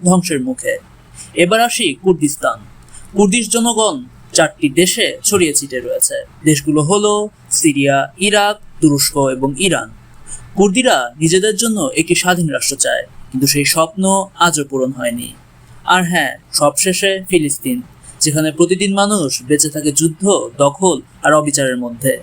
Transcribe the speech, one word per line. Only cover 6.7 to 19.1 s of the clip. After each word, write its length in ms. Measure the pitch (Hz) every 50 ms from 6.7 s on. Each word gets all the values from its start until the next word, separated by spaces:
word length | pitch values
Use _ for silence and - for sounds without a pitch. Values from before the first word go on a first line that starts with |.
| 147 151
হলো 300 | 147 151 196 208 208 208 208 208 208 208 - _ - -
সিরিয়া, 480 | - - - 156 143 139 139 139 139 139 135 - - -
ইরাক, 380 | 185 208 202 208 202 208 214 - - - - -
তুরস্ক 360 | 156 156 143 139 - - - 143 139 135
এবং 200 | 131 127 131 139 143 -
ইরান। 300 | 190 190 160 127 117 113 - - - - - - - - - - - - -
কুর্দিরা 420 | - 196 208 185 247 247 254 196 143 123 120 120 147
নিজেদের 360 | 156 165 175 185 190 220 214
জন্য 220 | 190 226 226 220 208 160 131 -
একটি 180 | 147 165 - 175
স্বাধীন 340 | - - 185 180 175 175 151
রাষ্ট্র 280 | 135 127 - - 139
চায়, 280 | - - 131 127 127 - - - - -
কিন্তু 200 | - - 131 135
সেই 200 | 139 - 143 143
স্বপ্ন 380 | 135 - 165 160 160 - 190 190 190 190 196 190 190 - -
আজও 260 | 170 175 156 151 143
পূরণ 260 | 139 139 131 131 127
হয়নি। 360 | 135 127 123 123 117 120 120 - - - - - - - - - - - -
আর 180 | - 175 185 180
হ্যাঁ, 280 | 165 180 170 147 127 123 - _ _
সবশেষে 580 | - - 151 147 143 - - 190 185 - - 196 190 190 190
ফিলিস্তিন, 520 | - 190 175 151 143 143 - - 135 123 123 123 - - - - - - -
যেখানে 280 | - 160 143 156 156 156
প্রতিদিন 380 | 151 156 175 170 190 180 202 196 196
মানুষ 360 | 196 202 202